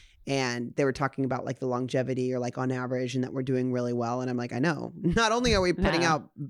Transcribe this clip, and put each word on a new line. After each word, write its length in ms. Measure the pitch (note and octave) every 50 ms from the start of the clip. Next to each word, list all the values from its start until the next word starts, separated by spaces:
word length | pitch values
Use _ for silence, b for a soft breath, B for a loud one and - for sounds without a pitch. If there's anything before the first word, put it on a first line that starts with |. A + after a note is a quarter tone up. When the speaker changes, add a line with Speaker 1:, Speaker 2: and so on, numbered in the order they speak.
| b b b b -
Speaker 1:
And 460 | - C#3 C3+ C3 A#2+ A#2+ A#2+ A#2+ B2 -
they 100 | - C#3+
were 60 | C3+
talking 320 | B2+ - C#3+ B2+ - - C3+
about, 220 | B2 C3 - -
like, 140 | - C3 -
the 80 | C#3
longevity 640 | B2+ B2 B2 B2+ B2+ - C3 B2+ C3 C3 B2+ B2+ B2+ B2+
or, 60 | B2
like, 180 | B2 B2 -
on 140 | C3 B2+ B2+
average 420 | C3 B2+ B2+ B2 B2+ B2+ B2+ A#2+ B2+
and 100 | B2+ B2+
that 80 | C3
we're 120 | C3 C3+ C3
doing 280 | C#3 B2+ B2+ B2+ B2+
really 220 | B2 B2 A#2+ B2 A#2+
well. 280 | A#2+ A#2 A#2 A#2+ B2+
And 80 | B2+ B2+
I'm 80 | B2
like, 160 | B2 A#2+ B2 A2+
"I 40 |
know. 340 | A#2+ C#3 F3 D3 C3 A#2+ - -
<laughs> 40 | -
Not 300 | - F3 E3 A3+ A#3 G#3+
only 220 | A3 B3 B3+ A#3+ A3
are 80 | G3
we 100 | F#3 F3+
putting 300 | E3 F3 F#3+ G3+ E3 E3
Speaker 2:
Yeah. 120 | F3 E3 D#3+
Speaker 1:
out, 160 | C3+ - - _ - C#3+